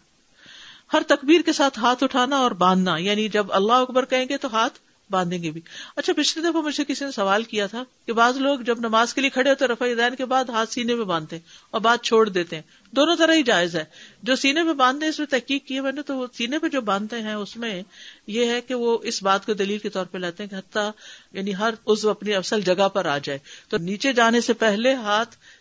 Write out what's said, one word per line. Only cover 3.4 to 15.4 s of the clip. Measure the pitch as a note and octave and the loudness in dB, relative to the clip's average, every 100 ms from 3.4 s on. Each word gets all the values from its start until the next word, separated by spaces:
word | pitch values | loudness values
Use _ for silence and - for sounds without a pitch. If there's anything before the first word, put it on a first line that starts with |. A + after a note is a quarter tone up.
| G3 | 2
اللہ | G3 G#3 | 2 4
اکبر | B3 B3+ B3+ | 4 4 0
کہیں | C4 B3+ C4 | 0 0 0
گے | C#4 | -4
تو | C4+ A3 | -2 0
ہاتھ | B3 - _ _ - | -2 -4 _ _ -4
باندھیں | F#3+ F3 F3+ | -2 -2 -4
گے | E3 | -6
بھی۔ | E3 - - - - | -8 -14 -18 -14 -6
اچھا، | - | -2
پچھلی | F4 C#4+ D#4+ E4+ | 0 0 -2 -2
دفعہ | E4 | -2
مجھ | D4+ | -2
سے | C#4 | -4
کسی | C#4+ C4+ | -4 -4
نے | C#4 | -6
سوال | C4 G3 G#3 | -2 0 0
کیا | A3+ G#3+ G3 | -2 -4 -4
تھا | A#3 C4 _ - | -6 -12 _ -4
کہ | |
بعض | A3+ A#3+ C4 | 2 2 2
لوگ | C4+ C#4+ | 0 0
جب | A#3 A#3 | -2 -4
نماز | A3+ A3 A#3+ | 0 2 2
کے | - | 0
لیے | C4 | 0
کھڑے | B3+ C4+ | 2 2
ہوتے | C4+ | 2
ہیں | B3 | 0
رفع | A#3 | 0
یدین | B3 A#3 A#3+ | -2 0 0
کے | B3+ | -2
بعد | B3 C4 | -2 0
ہاتھ | B3+ A3 A3 | 0 -2 -2
سینے | C4 A#3+ | -2 -2
میں | A#3+ | -2
باندھتے | G3 E3 D#3 E3 | -2 -4 -4 -14
ہیں | - - _ | -16 -20 _
اور | A3+ | 0
بعد | A3+ A#3 | 2 2
چھوڑ | - A3+ G#3+ | 4 4 4
دیتے | F#3 E3+ D#3+ | 0 -4 -8
ہیں، | - _ _ | -14 _ _
دونوں | B3 D#4 E4+ | 2 2 4
طرح | D#4+ | 4
ہی | D#4+ | 4
جائز | A#3+ F#3 F3 E3 | 4 2 2 -2
ہے۔ | D#3 - - - | -6 -14 -20 -8
جو | G#3 C4 | -2 0
سینے | C4+ D4+ | 0 0
میں | E4 | 0
باندھتے | C#4 B3+ C#4+ | 2 2 2
ہیں | D#4 | -4
اس | D4+ | -4
میں | D4 | -2
تحقیق | B3+ | -2